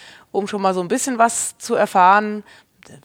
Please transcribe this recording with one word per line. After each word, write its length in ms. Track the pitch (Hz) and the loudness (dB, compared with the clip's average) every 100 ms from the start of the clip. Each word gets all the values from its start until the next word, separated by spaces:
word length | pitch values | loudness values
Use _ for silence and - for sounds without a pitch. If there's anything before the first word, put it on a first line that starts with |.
| - - _ | -20 -20 _
um 180 | 196 202 | -6 -4
schon 140 | 208 | -2
mal 100 | 190 | -2
so 80 | 185 | -2
ein 80 | 175 | -2
bisschen 300 | 254 - 233 | -2 -2 0
was 400 | 233 - - - | 0 0 -8 -10
zu 160 | - | -4
erfahren. 680 | 233 208 196 180 208 214 208 - - _ _ - | -2 0 4 6 4 0 -6 -14 -20 _ _ -20
Das 100 | - | -20